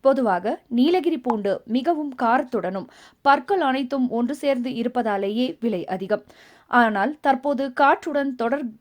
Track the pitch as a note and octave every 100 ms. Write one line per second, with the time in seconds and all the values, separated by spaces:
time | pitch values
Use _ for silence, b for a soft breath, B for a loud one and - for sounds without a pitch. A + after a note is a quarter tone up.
0 | C4+ C4+ A#3 F3+ G3 D#4+ _ A#3+ C4+ F4+
1 | F4 D#4+ B3+ A3+ G3+ F#3+ - A#3 B3+ D#4+
2 | D4 B3+ A#3 B3+ B3+ A3+ F3+ F#3+ D#3+ B
3 | B B C#4 C#4+ - G4 C#4+ C4 B3+ C#4
4 | B3+ A#3 A#3+ C#4+ C#4+ C4 B3 A3+ A#3+ B3+
5 | A3 G3+ G3 G#3+ B3+ - A#3 F#3+ - F#3
6 | F#3+ G#3 - b b b b B3 A3+ G#3
7 | G#3+ D4+ C#4+ C4 C#4+ C4+ C#4 B3+ C#4 E4
8 | - D4 C#4 B3+ A#3 C#4 B3 A3